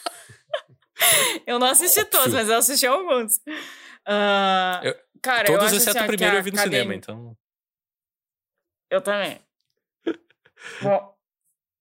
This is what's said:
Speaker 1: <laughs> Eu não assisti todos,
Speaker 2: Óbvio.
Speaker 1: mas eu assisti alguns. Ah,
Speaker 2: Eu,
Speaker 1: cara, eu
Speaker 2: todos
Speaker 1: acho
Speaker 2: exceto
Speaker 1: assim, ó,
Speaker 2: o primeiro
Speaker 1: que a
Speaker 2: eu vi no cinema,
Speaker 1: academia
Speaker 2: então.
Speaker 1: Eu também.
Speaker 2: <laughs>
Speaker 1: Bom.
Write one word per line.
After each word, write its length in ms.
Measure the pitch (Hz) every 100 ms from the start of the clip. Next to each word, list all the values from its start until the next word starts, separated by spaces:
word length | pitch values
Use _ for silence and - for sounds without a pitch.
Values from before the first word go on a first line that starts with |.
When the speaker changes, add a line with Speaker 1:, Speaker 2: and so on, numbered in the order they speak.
| - - - - _ 554
Speaker 1:
<laughs> 800 | - _ _ - 679 622 508 381
Eu 140 | - 247
não 80 | 254
assisti 380 | 277 349 427
todos, 220 | 415 - 254
Speaker 2:
Óbvio. 120 | 262
Speaker 1:
mas 100 | 214
eu 80 | 226
assisti 280 | 247 277 254
alguns. 540 | 294 359 254 220 - - 302 - - - - -
Ah, 760 | 208 208 202 196 190 185 180
Speaker 2:
Eu, 100 | 143 - _ _
Speaker 1:
cara, 280 | 254 240 208
eu 40 | 196
Speaker 2:
todos 80 | 214
Speaker 1:
acho 40 | 208
Speaker 2:
exceto 140 | 208
Speaker 1:
assim, 80 | 220
ó, 60 |
Speaker 2:
o 20 | 214
primeiro 260 | 208 208
Speaker 1:
que 20 | 202
a 40 |
Speaker 2:
eu 40 |
vi 60 | 190
no 40 | 208
cinema, 340 | 202 202 196
Speaker 1:
academia 40 | 95
Speaker 2:
então. 400 | - 110 117 110 _ _ _ _ _ _ _ _ _ _ _ _ _ _ _
Speaker 1:
Eu 100 | 190
também. 400 | 190 208 175 - _ _ _ _ _ _ -
Speaker 2:
<laughs> 760 | - _ _ _ _ - -
Speaker 1:
Bom. 320 | 196 196 - _ _ _ _ _ _ _